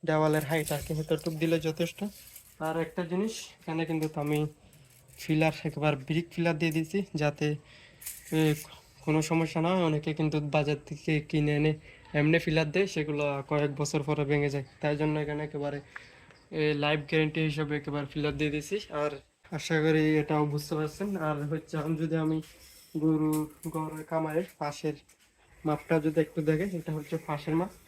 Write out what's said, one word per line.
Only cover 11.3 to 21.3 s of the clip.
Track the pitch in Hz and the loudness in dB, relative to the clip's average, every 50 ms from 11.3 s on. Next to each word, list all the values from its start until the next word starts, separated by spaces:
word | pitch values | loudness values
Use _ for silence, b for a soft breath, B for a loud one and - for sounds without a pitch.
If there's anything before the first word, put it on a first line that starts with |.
কিনে | - 156 147 147 147 147 | 0 2 2 4 4 4
এনে | 151 156 151 151 B B B B B B - 151 | 4 2 2 0 B B B B B B 0 2
এমনি | 147 151 160 170 170 | 4 6 4 4 4
ফিলার | - 156 160 156 151 147 | 2 2 2 2 2 2
দেয়, | 180 196 190 - | 0 0 2 0
সেগুলো | 165 151 151 151 143 147 143 139 139 131 - | -2 -2 -2 0 0 0 0 0 -2 -2 0
কয়েক | 156 147 147 143 143 135 | 0 2 2 0 0 -2
বছর | 151 - - 151 143 147 | -4 0 0 -2 0 0
পরে | 151 143 147 139 | 0 0 2 2
ভেঙে | 147 147 143 143 139 | 2 2 2 2 0
যায়, | 143 131 - - - | -2 -6 -6 -12 -4
তাই | - 151 151 143 | -2 -2 0 2
জন্য | 156 156 151 151 151 | 2 0 0 0 -2
এখানে | 147 147 147 151 147 | -2 -4 -4 -4 -6
একেবারে, | - 147 143 143 139 143 139 B B B B B B B B B B B B B - 160 | -6 -4 -4 -4 -4 -6 -10 B B B B B B B B B B B B B -4 0
এ, | 151 151 151 147 147 | 2 2 2 2 2
লাইফ | 147 151 156 147 139 | 2 2 0 0 0
গ্যারান্টি | - 156 156 151 151 165 160 156 | 2 4 4 4 2 0 0 0
হিসেবে | 143 147 156 143 147 147 | 0 -2 -2 -2 -2 -4
একেবারে | 147 - 143 147 143 135 - | -4 -4 -4 -4 -6 -4 -4
ফিলার | 151 147 147 143 143 | -2 -2 -2 0 0
দিয়ে | 151 151 143 | -2 0 0
দিয়েছি। | 151 143 - 190 214 202 - 160 151 | -2 -4 -4 -6 -6 -6 -6 -4 -2
আর | 147 147 139 135 - _ _ _ _ - - 156 | -2 -2 -2 -6 -14 _ _ _ _ -10 -8 -8
আশা | - - 165 156 151 | -4 0 0 2 4
করি | 160 160 156 151 156 156 151 | 4 4 4 4 4 4 4
এটাও | 147 147 156 151 147 151 147 | 2 2 2 2 2 2 0
বুঝতে | 147 147 - 170 156 | -4 -4 -2 -4 -2
পারছেন। | 156 151 151 - 196 208 196 185 156 | -2 -4 -4 -6 -6 -4 -4 -2 -2
আর | 156 | -2